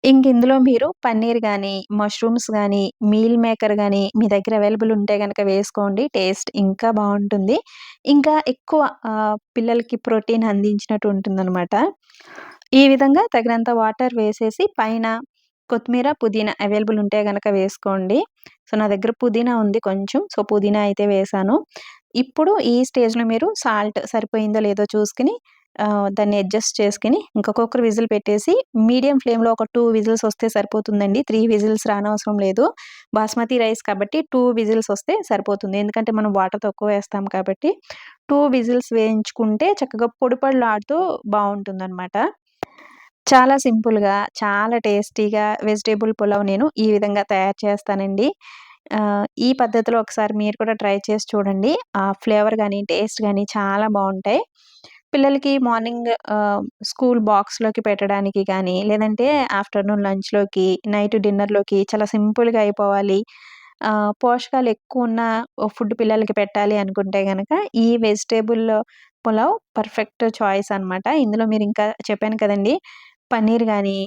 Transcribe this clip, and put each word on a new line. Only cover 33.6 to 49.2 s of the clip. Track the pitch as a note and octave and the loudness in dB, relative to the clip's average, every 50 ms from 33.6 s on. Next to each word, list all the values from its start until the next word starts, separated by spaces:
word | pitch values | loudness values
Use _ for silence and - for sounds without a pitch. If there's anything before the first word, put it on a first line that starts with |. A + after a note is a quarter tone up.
| A#3 A3 A3+ A3+ | 0 0 -2 -4
కాబట్టి | - - G3+ G3 G3+ G3+ - D#4 D#4 _ | -4 -6 -4 -4 -4 -4 -2 -4 -4 _
టూ | - B3+ B3 B3 | 0 2 2 2
విజిల్స్ | A#3+ A3+ A3+ G#3 A3 A3 A3 - | 2 0 0 0 0 -2 0 -2
వస్తే | G3+ G3 - - F4+ A4 F#4 | -4 -4 -2 -4 -4 -4 -2
సరిపోతుంది. | - A3+ G3 F#3+ - G3+ G3+ - G3 F#3+ G3+ | -2 -2 -2 0 -2 -4 -4 -4 -4 -4 -2
ఎందుకంటే | G#3 G#3 - A3+ A3+ A3+ | -2 -2 -2 -2 -2 -2
మనం | A3 G#3+ G#3+ G#3+ | 0 0 0 0
వాటర్ | G3 G3 F#3 F#3 - G#3 | 0 0 0 0 -4 -4
తక్కువ | - G#3 G3 - G#3+ G#3 | -6 -6 -6 -4 -2 -2
వేస్తాం | G#3 G3+ G3+ - - G3+ G3 F#3+ | -2 -2 -4 -4 -8 -6 -6 -4
కాబట్టి | - F#3+ F#3 F#3+ F#3+ _ - D#4 G#4 - _ - - - - - - _ _ | -4 -4 -4 -4 -6 _ -2 -4 -4 -4 _ -20 -20 -20 -20 -20 -20 _ _
టూ | - C#4+ C#4+ D4 C#4+ | -2 0 2 2 2
విజిల్స్ | B3+ C4 A#3 A#3 B3 B3 B3+ - | 2 0 0 0 0 -2 -2 0
వేయించుకుంటే | A#3 A3+ G#3+ A3 A3 G#3+ G#3+ - - - A#3 A3 G#3+ G#3+ D4+ F#4 G4+ | 0 0 0 2 0 -2 -2 -4 -4 -2 -2 -2 0 0 2 0 0
చక్కగా | - C#4 C4 - A3 A#3 A#3+ _ | 0 -4 -6 -2 -2 -2 -4 _
పొడి | _ C4+ B3 B3 B3+ | _ 0 0 0 0
పొడిలాడుతూ | - C4+ C4+ C4 A#3+ A3+ G#3+ G#3 G#3 - C#4+ E4 F#4 F4+ - - - G#3 | 0 0 2 2 2 2 0 -2 -2 -4 -2 -2 -2 -2 -4 -6 -6 -2
బాగుంటుందన్నమాట. | G#3 G#3+ G#3 G3+ G3+ G3+ G3 G3+ F#3+ F#3+ F#3 F#3 F#3 F3+ F#3 F3+ _ G3+ B3+ F4+ - _ _ _ _ _ - _ _ - - - - - - _ _ _ _ | -2 0 0 -2 -4 -6 -8 -10 -10 -8 -8 -8 -8 -10 -12 -6 _ -2 -2 -2 -4 _ _ _ _ _ -18 _ _ -20 -20 -20 -20 -20 -20 _ _ _ _
చాలా | - C#4 C4 B3+ C4 C#4 C#4 | 4 6 6 6 6 4 2
సింపుల్‌గా, | - C4+ A3+ A3 A3 A#3+ A3 G#3+ G#3 G3 G3 G3+ G3+ - _ | 2 2 0 2 2 2 0 2 2 2 0 0 -2 -6 _
చాలా | - A3 G#3 G3+ G3+ G#3+ A3+ A#3+ A#3 | -6 -4 -2 0 0 0 0 -2 -2
టేస్టీగా | A3 A3 G#3 G3+ G#3 - _ - G#3+ G#3 G#3+ G#3+ G#3 G#3+ G#3+ - | 0 0 0 0 -2 -4 _ -2 -2 0 0 0 0 0 -2 -2
వెజిటేబుల్ | G#3 G#3+ G#3+ G#3 - A3+ A3 G#3 A3+ A3 G#3+ | -2 -2 -2 -2 0 -2 0 0 0 -2 0
పులావ్ | - G#3 G3+ G3+ G3+ G3+ | 0 0 0 2 0 0
నేను | G3 G3 G3 C4 D#4 - | 0 0 0 0 -2 0
ఈ | - A3 A3 | 0 2 2
విధంగా | G#3 G3+ G#3 G#3 G3+ G#3 G3 | 2 2 2 0 0 -2 -2
తయారు | _ G#3 F#3+ F#3+ G3 G3+ _ | _ 0 0 0 0 -2 _
చేస్తానండి. | - G#3 G3+ G3+ - - G3+ G3 G3 G3 G3 G3 A3+ D4 G4+ _ _ - - - - - - _ _ - | -2 -2 -2 -2 -2 -4 -4 -2 -2 -4 -2 0 0 0 -2 _ _ -20 -20 -20 -20 -20 -20 _ _ -6
ఆహ్, | - G#3+ G#3+ G#3 G3+ G3+ | -4 -2 -2 0 0 -2